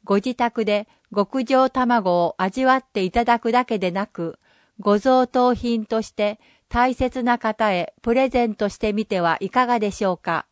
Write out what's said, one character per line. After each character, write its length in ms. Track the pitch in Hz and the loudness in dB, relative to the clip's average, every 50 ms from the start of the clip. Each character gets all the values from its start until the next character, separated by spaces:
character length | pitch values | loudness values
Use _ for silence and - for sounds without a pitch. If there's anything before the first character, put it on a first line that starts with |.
| _ | _
ご 120 | - 202 | 0 0
自 180 | 202 196 254 247 | 0 0 -2 -2
宅 300 | - 240 233 _ - 220 | -2 -2 -2 _ -2 -2
で 240 | 202 208 208 214 _ _ _ _ _ 208 | 0 0 -2 -2 _ _ _ _ _ -4
極 300 | 202 196 - - 262 254 | -4 -4 -2 -2 -4 -2
上 260 | 226 262 262 262 262 | 2 2 2 2 2
卵 540 | _ 262 254 240 240 233 190 185 175 175 170 | _ 0 0 2 2 0 2 2 2 2 2
を 100 | 165 - - | 0 0 -2
味 260 | 185 190 - 254 262 | -4 -4 -2 0 2
わ 120 | 262 254 | 2 2
っ 80 | 262 - | 0 -2
て 180 | _ _ 208 | _ _ -4
い 80 | 190 185 | -4 0
た 140 | - 233 233 | 0 0 2
だ 140 | 240 233 233 | 2 0 0
く 140 | - 226 | 0 0
だ 120 | 226 247 254 | 0 0 0
け 140 | - 226 208 | 0 -4 -2
で 120 | 190 180 | -2 -2
な 160 | 175 190 202 | -4 -4 -6
く、 320 | - _ - 170 165 165 _ _ _ _ _ _ _ _ - | -8 _ -8 -8 -8 -8 _ _ _ _ _ _ _ _ -6
ご 200 | 196 202 202 208 | 0 0 0 2
贈 280 | - 262 254 254 254 | 4 4 4 4 2
答 280 | 247 - 254 247 247 247 | 2 2 2 2 2 2
品 320 | - - 240 233 226 220 | 0 -2 -2 -2 -2 -2
と 160 | _ 226 220 | _ -4 -4
し 100 | 208 - | -4 -6
て 260 | _ - 208 208 214 _ _ _ _ _ _ _ | _ -4 -4 -4 -4 _ _ _ _ _ _ _
大 260 | - 240 247 262 247 | 0 2 2 2 2
切 300 | - 262 247 - 262 233 | 0 -2 -4 -2 -4 0
な 120 | 247 240 | 0 -2
方 360 | 233 - 220 214 - 226 214 | 0 0 -4 -2 0 0 0
へ 220 | 190 175 170 - _ _ | 0 0 -4 -6 _ _
プ 140 | - 233 233 | -2 0 2
レ 140 | 254 269 262 | 2 2 2
ゼ 180 | 254 247 240 | 2 0 0
ン 80 | 226 208 | 0 -2
ト 140 | - 214 202 | -2 -4 -4
し 100 | - - | -4 -4
て 140 | - 214 | -4 -2
み 140 | 202 208 214 | -2 -2 -4
て 140 | _ 208 185 | _ -2 0
は 160 | 170 165 160 - | 0 0 0 -2
い 100 | - 190 | -4 -4
か 160 | - 240 254 | -2 -2 0
が 140 | 240 247 233 | 0 0 0
で 100 | 214 202 | -2 -4
し 160 | 190 - 214 | -4 -2 -2
ょ 60 | 190 | -2
う 60 | 180 - | -2 -4
か。 280 | _ 180 165 156 - _ | _ -6 -6 -6 -6 _